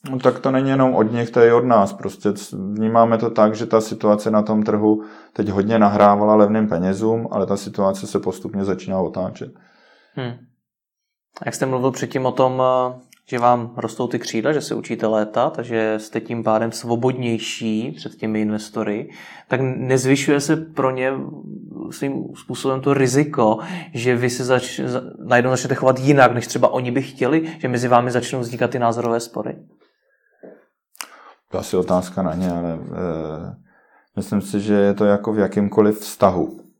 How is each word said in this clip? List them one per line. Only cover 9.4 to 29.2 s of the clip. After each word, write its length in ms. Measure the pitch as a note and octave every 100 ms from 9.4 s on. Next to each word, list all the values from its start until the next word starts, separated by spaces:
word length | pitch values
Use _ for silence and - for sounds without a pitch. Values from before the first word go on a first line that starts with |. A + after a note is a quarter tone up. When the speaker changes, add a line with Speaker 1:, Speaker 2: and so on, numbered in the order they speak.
| B2 - _ _ _ _ _
Speaker 2:
Hmm. 180 | - B2 A#2 A#2+ _ _ _ _ _ _ _ _ -
Jak 100 | -
jste 120 | - C3+
mluvil 240 | B2+ C3
předtím 360 | B2+ B2+ C3+ B2+
o 60 |
tom, 300 | B2 B2+ B2+
eh, 380 | B2+ B2+ B2+ B2+ _ _ _
že 100 | B2+
vám 340 | A#2+ B2 A2+ A#2+
rostou 300 | C#3+ - A#2+
ty 100 | A#2+
křídla, 340 | - A2+ B2
že 80 | D3+
se 140 | -
učíte 320 | - - A2+ A2
létat 520 | G#2+ G#2+ - C3+ -
a 40 |
že 320 | A#2+ A2+ A2 A2
jste 220 | A2 A#2
tím 240 | - A#2
pádem 280 | A2 A2 A2+
svobodnější 1200 | A2+ A#2+ A#2 B2+ B2+ A#2+ A2+ - - A2+ G#2+ B2 D#3
před 180 | G#2+
těmi 260 | - A2 G#2+
investory, 720 | G#2+ G#2+ G#2+ A2+ G#2 G#2 C#3+ - - - -
tak 120 | B2+
nezvyšuje 800 | C3 C3 B2+ C3 B2+ C3+ C3+ C#3+
se 160 | C#3+ D#3+
pro 340 | D#3+ - C3
ně 220 | C3 C3 C3+ C#3 D3+ - - - - -
svým 340 | - C#3 C3+ - -
způsobem 440 | - B2 C3+ C3+
to 140 | C3+
riziko, 640 | C#3 B2+ C3 D3+ D3+ A2 A2 - - -
že 220 | A#2+ A#2+ B2
vy 140 | B2
se 140 | B2
zač-, 360 | B2+ B2+ B2 -
za-, 180 | C3 B2 B2 - -
najednou 240 | B2 B2
začnete 240 | B2+ B2+
chovat 240 | C3 C3 B2+
jinak, 360 | C3 C#3+ B2
než 120 | A#2+ A#2
třeba 220 | B2 B2
oni 220 | C3 B2
by 120 | B2
chtěli, 520 | C3+ - B2+ D#3+ D#3+ -
že 100 | C3
mezi 200 | B2 B2
vámi 220 | B2 B2
začnou 300 | B2 A#2 C3+
vznikat 300 | A#2 A#2+ A#2+
ty 80 | B2
názorové 420 | A#2+ A#2 A#2 A#2